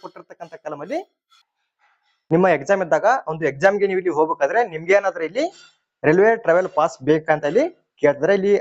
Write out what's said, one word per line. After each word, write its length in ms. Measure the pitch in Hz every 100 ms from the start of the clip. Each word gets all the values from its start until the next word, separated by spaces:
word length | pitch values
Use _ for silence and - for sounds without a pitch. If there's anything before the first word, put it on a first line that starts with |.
| 180
ಕೊಟ್ಟಿರ್ತಕ್ಕಂಥ 480 | - 170 - 170 160
ಕಾಲಮ್ 180 | 151 143 151
ಅಲ್ಲಿ 140 | 311 403 _ _ _ _ _ _ _ _ _ _ _ -
ನಿಮ್ಮ 160 | 165 185 151
ಎಕ್ಸಾಮ್ 260 | 135 196 170
ಇದ್ದಾಗ 220 | 156 190 262 -
ಒಂದು 120 | 160 156
ಎಕ್ಸಾಮ್ 260 | 135 190 202
ಗೆ 60 | 196
ನೀವು 100 | 185
ಇಲ್ಲಿ 120 | 180 151
ಹೋಗ್ಬೇಕಾದ್ರೆ 420 | 160 156 143 208 226
ನಿಮ್ಗೆ 220 | 160 170 202
ಏನಾದ್ರೂ 260 | 196 180 160
ಇಲ್ಲಿ 160 | 208 339 - - _ _ _
ರೈಲ್ವೆ 260 | 139 175 214 226
ಟ್ರಾವೆಲ್ 260 | 165 170 185 -
ಪಾಸ್ 200 | 165 - 131
ಬೇಕಂತ 380 | 156 156 151 147
ಇಲ್ಲಿ 120 | 196 330 - _ _
ಕೇಳ್ತಾರೆ. 320 | 143 139 160 196
ಇಲ್ಲಿ 160 | 196 202